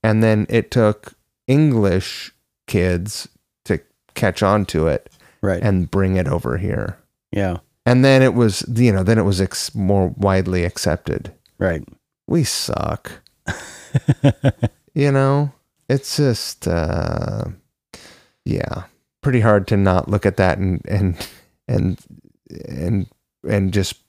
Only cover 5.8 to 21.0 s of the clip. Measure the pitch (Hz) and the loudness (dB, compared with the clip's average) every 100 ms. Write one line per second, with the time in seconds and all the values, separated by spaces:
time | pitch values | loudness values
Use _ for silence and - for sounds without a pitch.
5.8 | 85 98 95 92 78 82 60 76 - 58 | 0 0 0 0 0 -2 -4 -4 -4 -4
6.8 | 52 - _ _ _ 101 98 87 _ _ | -6 -10 _ _ _ -4 -4 -4 _ _
7.8 | - 123 135 131 131 117 117 95 - 117 | 0 4 6 6 4 4 2 0 -4 2
8.8 | 123 95 95 110 98 92 95 - - - | 2 2 2 2 2 0 -2 -4 -8 -4
9.8 | 95 101 90 - 98 95 95 92 87 - | 0 2 0 0 2 2 0 -2 -2 -2
10.8 | - 78 - - - - _ _ 92 80 | -4 -4 -4 -8 -8 -20 _ _ -2 -2
11.8 | - - _ _ - 165 135 - - - | -10 -20 _ _ -2 -2 0 -4 -6 -6
12.8 | 73 - - - _ _ - - - - | -4 -6 -10 -20 _ _ -12 -12 -14 -20
13.8 | - 131 - - 143 - 139 - 117 _ | -4 -2 0 2 2 2 -2 0 -6 _
14.8 | _ - 143 139 135 139 147 _ _ _ | _ -2 2 2 2 2 -2 _ _ _
15.8 | - 135 - - 139 113 - - 85 85 | -2 -2 -2 0 0 0 -6 -8 -4 -2
16.8 | 80 - - - - 104 - 90 _ _ | -2 -2 -2 -4 -4 -6 -8 -12 _ _
17.8 | _ - - - _ _ - - - - | _ -20 -20 -20 _ _ -6 -4 -4 -8
18.8 | - _ _ _ 143 123 110 104 92 101 | -12 _ _ _ 0 4 6 4 4 2
19.8 | 95 92 - 101 101 95 92 92 95 87 | 4 2 0 0 0 2 0 2 -2 -2
20.8 | - 101 | -2 0